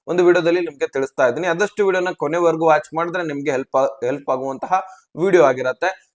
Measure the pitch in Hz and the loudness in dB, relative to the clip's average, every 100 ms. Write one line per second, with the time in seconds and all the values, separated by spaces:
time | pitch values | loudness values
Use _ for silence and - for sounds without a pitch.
0 | - 175 175 175 165 175 170 139 160 135 | -6 2 4 4 2 0 -2 -6 -6 -4
1 | 135 - 127 151 180 165 208 - 196 185 | -6 0 0 0 -2 -2 -2 -2 0 0
2 | 185 180 147 170 170 160 160 151 - 156 | -2 -4 -4 0 0 2 4 2 0 -6
3 | 170 180 165 143 143 131 135 135 135 - | -4 -4 -6 -6 -4 -4 -2 0 0 -2
4 | 120 139 139 131 135 135 - 185 - - | -6 -4 -4 -4 -4 -8 -4 -4 -4 -18
5 | _ 147 185 175 143 131 127 127 180 - | _ -4 2 4 4 2 -4 -2 -4 -6
6 | _ | _